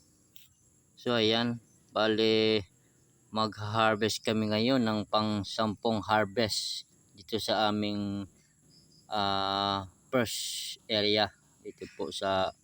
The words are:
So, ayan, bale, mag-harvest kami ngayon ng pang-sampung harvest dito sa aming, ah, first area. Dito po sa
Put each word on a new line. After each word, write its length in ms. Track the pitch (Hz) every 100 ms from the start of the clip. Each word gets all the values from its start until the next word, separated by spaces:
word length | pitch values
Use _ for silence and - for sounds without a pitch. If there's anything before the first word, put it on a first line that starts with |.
| _ _ _ - - _ _ _ _
So, 240 | - 123 117
ayan, 480 | 110 113 120 117 _ _ _
bale, 720 | 101 110 107 113 110 110 107 - _ _ _ _ _ -
mag-harvest 880 | 107 110 101 104 110 110 107 107 -
kami 320 | - 110 107
ngayon 320 | 107 120 135
ng 240 | 110 107 98
pang-sampung 960 | 107 107 104 95 - 110 98 117 110
harvest 800 | 107 107 101 107 107 - - - - _ _ -
dito 240 | - 107
sa 320 | - 104 107
aming, 560 | 104 104 104 101 101 98 _ _ _ _ _ _ _ -
ah, 800 | 104 98 98 98 98 101 98 95 _ -
first 640 | 131 110 - - - - -
area. 480 | - 107 104 107 101 _ _ _
Dito 240 | 104 - 92 -
po 160 | 92
sa 400 | - 98 95 92 -